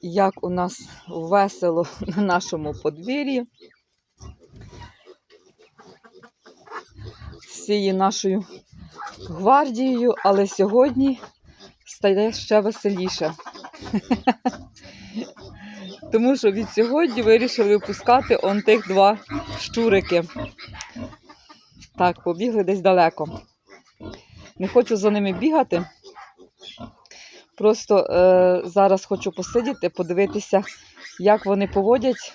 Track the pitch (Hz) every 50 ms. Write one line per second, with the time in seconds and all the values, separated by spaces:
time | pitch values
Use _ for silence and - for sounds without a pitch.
0 | - 180 165 202 196 190 185 - - 180 180 180 180 180 - - - - - -
1 | - - 170 165 165 165 185 202 196 196 - - - 175 165 165 175 - - -
2 | - - 165 180 202 196 175 180 180 - - 160 151 151 147 - - 151 143 151
3 | 170 214 262 285 294 262 277 254 240 - _ _ - - _ _ _ _ _ _
4 | _ _ _ _ - - - _ _ _ _ - - - - 988 - - _ _
5 | _ - 370 _ _ _ _ _ _ 381 _ _ 427 _ _ _ 214 180 185 _
6 | _ - _ - - 233 _ _ _ 87 87 _ _ - - - - _ _ -
7 | 101 104 - - - - - - - - - - - - 208 208 196 196 190 190
8 | 190 190 - - - 196 185 208 190 - - - _ _ - - - - - -
9 | - - - - - - 175 160 190 202 262 277 302 285 233 220 262 262 254 240
10 | 233 247 220 - - 190 196 196 202 196 - - - 214 202 240 262 285 247 262
11 | 269 277 262 - - - _ _ _ - - _ - - _ _ _ - - -
12 | - 202 196 190 208 220 220 - - - 220 214 202 208 220 - - 202 202 180
13 | 185 185 - - 170 156 165 - - - - - - - - - - - - 208
14 | - - 254 214 - - 247 - _ - - - - - _ - - - - -
15 | 196 190 196 214 - - - - 381 392 - - 196 202 208 202 196 185 196 -
16 | - - - 220 233 247 277 254 - 214 196 202 226 190 - - 220 233 254 302
17 | 339 330 233 226 233 214 220 233 226 247 - - 226 202 208 208 - - 202 -
18 | - - 240 262 - - - - - 190 196 208 - - 214 226 214 180 185 190
19 | 196 196 214 208 - _ - - - - - - - - - 233 233 226 196 196
20 | 180 - 175 170 170 170 - - 123 - - _ - - - - - - - 120
21 | - - - - _ _ - _ _ _ - _ _ _ _ _ - - _ -
22 | 185 180 170 - - 180 170 165 208 247 226 220 196 175 196 196 175 190 190 180
23 | 170 165 - - 156 156 165 - - _ _ _ _ _ - - _ _ _ _
24 | - - - - _ _ - - - - _ - 185 190 - 247 247 - 233 208
25 | 190 214 208 208 202 196 190 175 202 311 311 320 262 - - 170 180 - _ _
26 | _ - - - - - _ _ - _ _ _ - - - - - - - _
27 | _ _ - - - - - - - _ _ - 196 214 214 - - - 220 196
28 | - - - 175 180 185 185 185 180 180 180 180 - 180 170 202 196 190 190 190
29 | - - 202 190 - 196 170 - 180 - - 233 240 262 269 - - 175 - -
30 | 180 160 180 175 202 196 202 208 202 - - 190 196 - - - - - _ -
31 | - - - - 180 202 208 220 - 196 202 196 202 196 - 202 196 202 240 269
32 | 214 262 240 - - - -